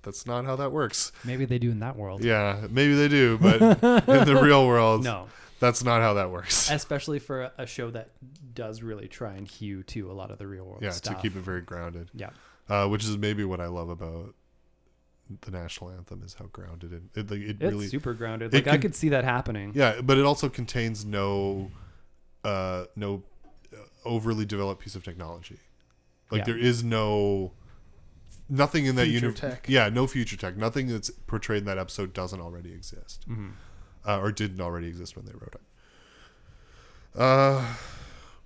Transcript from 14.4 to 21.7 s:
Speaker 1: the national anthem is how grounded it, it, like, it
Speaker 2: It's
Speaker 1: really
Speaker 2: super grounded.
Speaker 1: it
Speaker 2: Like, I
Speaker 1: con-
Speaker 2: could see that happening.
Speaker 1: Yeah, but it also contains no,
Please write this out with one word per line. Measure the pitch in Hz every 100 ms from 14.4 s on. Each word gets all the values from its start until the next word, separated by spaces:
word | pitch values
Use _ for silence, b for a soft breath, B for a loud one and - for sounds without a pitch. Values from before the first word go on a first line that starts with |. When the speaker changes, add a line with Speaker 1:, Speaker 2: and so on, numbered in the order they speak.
| _ _ _ _ _ _ _ _ - 95
Speaker 1:
the | -
national | 92 85 - 90
anthem | 92 90 92
is | 92
how | - -
grounded | - 92 85 85
it, | 85 90
it, | - 104
like, | 101
it | 104 104
Speaker 2:
It's | 185
Speaker 1:
really | 104 101
Speaker 2:
super | 139 139
grounded. | 113 113 110 113
Speaker 1:
it | 139
Speaker 2:
Like, | 139
I |
Speaker 1:
con- | 147
Speaker 2:
could | 190 -
see | 156
that | 139
happening. | 127 123 131 107 101
Speaker 1:
Yeah, | 127 123 110
but | 127 135
it |
also | 139 147 143
contains | - 117 123 113 107
no, | 104 101 98 101 98 98 98